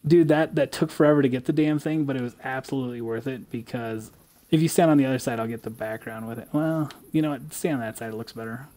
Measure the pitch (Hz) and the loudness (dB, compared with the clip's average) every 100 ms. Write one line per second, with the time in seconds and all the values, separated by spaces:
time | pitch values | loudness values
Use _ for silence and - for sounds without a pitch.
0 | 147 175 156 156 156 147 139 - 160 - | 6 6 6 4 2 0 -2 0 -4 4
1 | 151 151 139 127 - 156 151 151 156 156 | 6 6 4 0 -2 0 2 0 -2 -2
2 | 139 131 120 - 131 131 - 135 123 120 | 0 -2 -6 -8 -8 -8 -4 -6 -4 -6
3 | 113 113 127 123 - 120 113 123 113 113 | -6 -4 -6 -8 -10 -12 -8 -8 -6 -8
4 | 110 _ _ _ _ 160 160 - 165 147 | -10 _ _ _ _ 2 4 4 6 6
5 | 131 127 131 117 113 113 - 113 110 110 | 4 0 -2 -4 -4 -6 -10 -8 -8 -8
6 | - 110 113 117 - 151 160 160 151 - | -10 -10 -10 -10 -4 -2 0 -2 -4 -8
7 | - 156 156 139 151 - 180 139 113 110 | -4 -2 0 -4 -10 -4 -2 -2 -4 -8
8 | 113 110 113 117 113 117 143 | -10 -8 -10 -10 -10 -10 -14